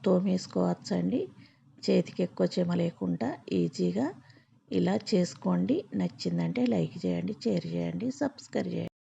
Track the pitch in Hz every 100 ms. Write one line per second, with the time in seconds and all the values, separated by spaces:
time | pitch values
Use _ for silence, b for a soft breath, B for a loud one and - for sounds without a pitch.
0 | 196 185 190 185 - 185 185 175 - 180
1 | 175 247 370 B B B B - - 185
2 | 175 - 180 - 180 - 175 175 170 -
3 | 180 175 233 - - 190 170 - 180 185
4 | 285 - B B B _ _ 185 175 208
5 | - 202 175 - 185 180 185 311 - 208
6 | 180 - 185 170 170 180 247 214 160 175
7 | 185 175 180 208 233 185 165 175 170 175
8 | 240 - 285 - - 220 185 175 170 _